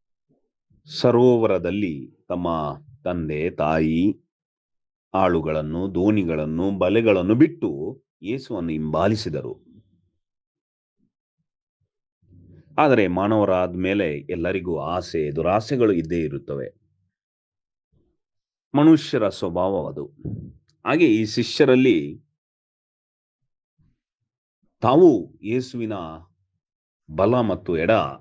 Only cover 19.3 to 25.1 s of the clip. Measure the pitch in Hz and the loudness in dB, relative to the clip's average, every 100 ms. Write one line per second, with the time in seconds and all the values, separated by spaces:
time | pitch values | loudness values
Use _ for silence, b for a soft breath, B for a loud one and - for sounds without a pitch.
19.3 | - 95 87 92 95 71 71 71 _ 110 | -2 -4 -2 -2 -2 -6 -10 -14 _ -12
20.3 | 110 - - _ _ 107 151 160 110 110 | -12 -14 -20 _ _ -4 2 4 4 0
21.3 | 120 117 - 139 127 131 87 73 - _ | -2 -2 2 6 6 6 4 0 -10 _
22.3 | _ _ _ _ _ _ _ _ _ _ | _ _ _ _ _ _ _ _ _ _
23.3 | _ _ _ _ _ _ _ _ _ _ | _ _ _ _ _ _ _ _ _ _
24.3 | _ _ _ _ _ 110 143 180 | _ _ _ _ _ 2 8 8